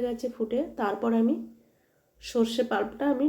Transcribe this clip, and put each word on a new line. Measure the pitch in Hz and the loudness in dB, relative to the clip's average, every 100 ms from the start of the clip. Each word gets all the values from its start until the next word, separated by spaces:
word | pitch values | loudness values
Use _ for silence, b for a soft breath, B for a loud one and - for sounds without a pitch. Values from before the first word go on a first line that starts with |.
গেছে | 247 233 247 | -2 -2 -6
ফুটে, | - 220 240 330 - | -4 -4 -2 -4 -2
তারপর | 208 214 233 226 | -2 0 0 2
আমি | 226 302 - - b b b b b b | 2 2 -4 -16 b b b b b b
সর্ষে | - 247 226 - 233 | -6 0 2 2 0
পাল্পটা | 214 208 - 285 | 0 -2 -2 0
আমি | 262 | 2